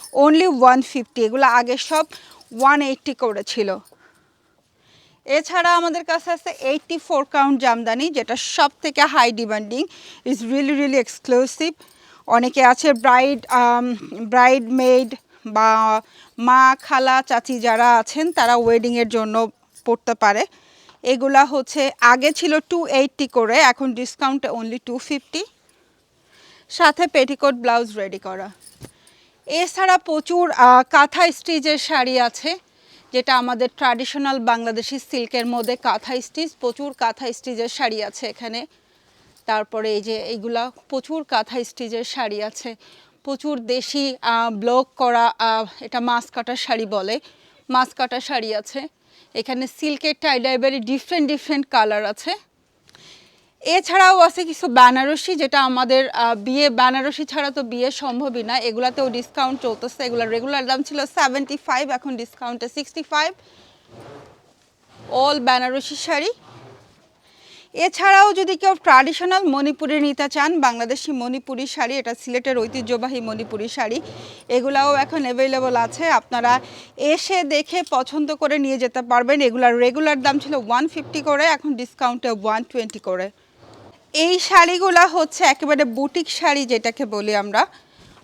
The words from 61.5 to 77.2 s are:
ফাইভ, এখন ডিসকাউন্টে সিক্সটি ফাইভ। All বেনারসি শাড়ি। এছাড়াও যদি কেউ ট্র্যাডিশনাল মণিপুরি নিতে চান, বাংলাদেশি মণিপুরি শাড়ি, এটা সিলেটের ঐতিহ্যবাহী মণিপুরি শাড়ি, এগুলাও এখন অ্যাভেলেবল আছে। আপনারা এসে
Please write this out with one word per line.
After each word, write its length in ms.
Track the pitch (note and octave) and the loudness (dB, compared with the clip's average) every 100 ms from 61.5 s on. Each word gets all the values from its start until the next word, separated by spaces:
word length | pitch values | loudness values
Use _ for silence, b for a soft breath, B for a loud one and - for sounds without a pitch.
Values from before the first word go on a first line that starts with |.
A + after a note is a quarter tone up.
| D4 - | -8 -4
ফাইভ, 240 | B3+ C#4+ | -4 -4
এখন 260 | B3+ C#4+ A#3+ | -6 -8 -10
ডিসকাউন্টে 520 | A#3 _ A#3+ A#3+ A#3+ | -12 _ -12 -10 -10
সিক্সটি 340 | D4 C#4+ E4 | -10 -12 -12
ফাইভ। 280 | - D4+ D#4+ F#4+ b b b b b - - C#3+ C#3+ _ _ _ _ _ _ - A2+ | -6 -4 -4 -8 b b b b b -20 -20 -20 -20 _ _ _ _ _ _ -20 -6
All 280 | B3 C#4 D4 | -2 0 0
বেনারসি 560 | B3 B3+ B3+ C4+ - D4 | 2 0 0 -6 -8 -10
শাড়ি। 340 | D#4+ C#4+ F#4 - - - - - _ _ _ _ b b b b b | -4 -2 -4 -6 -14 -20 -20 -20 _ _ _ _ b b b b b
এছাড়াও 600 | - F4 - G4 G4 G#4 | -2 -2 2 4 6 6
যদি 240 | F#4 F#4+ F4 | 4 -2 0
কেউ 180 | G4 | 0
ট্র্যাডিশনাল 720 | F#4 F4 C4 C#4 E4 F4+ F#4+ | 2 6 6 6 0 -2 0
মণিপুরি 560 | F4 C4+ C#4 C4+ D4 D4+ | 0 0 -2 -4 -2 0
নিতে 280 | C#4+ C4+ C#4+ | 0 -2 -4
চান, 320 | D4+ D4+ E4+ | 0 0 2
বাংলাদেশি 520 | B3+ A#3 A#3 C#4 D#4 | 0 0 -4 -6 -6
মণিপুরি 540 | C4 A#3+ B3+ B3+ B3+ C4 | -6 -6 -8 -8 -10 -8
শাড়ি, 320 | D4+ A#3+ C4+ | -6 -4 -4
এটা 160 | A#3 | -6
সিলেটের 440 | A#3+ B3+ B3 C4 B3 | -10 -6 -4 -2 -2
ঐতিহ্যবাহী 640 | A3 C4+ A3+ A#3+ B3+ B3+ | -4 -6 -6 -6 -4 -8
মণিপুরি 480 | A3+ A3 A3 G#3+ A3+ | -8 -10 -10 -10 -8
শাড়ি, 320 | - A3 D#4+ B B B B - | -6 -4 -6 B B B B -4
এগুলাও 460 | B3 C4+ C#4 C#4+ | -2 0 2 2
এখন 280 | C#4 C#4 D#4+ | 2 0 -4
অ্যাভেলেবল 540 | B3+ B3 C4+ C4 B3+ A#3+ | -4 -2 0 0 0 0
আছে। 280 | A3+ - E4 | -2 -2 0
আপনারা 520 | B3+ - A#3+ A#3+ A#3+ B B B - | 0 0 0 2 2 B B B -4
এসে 480 | D4 D#4+ | 0 0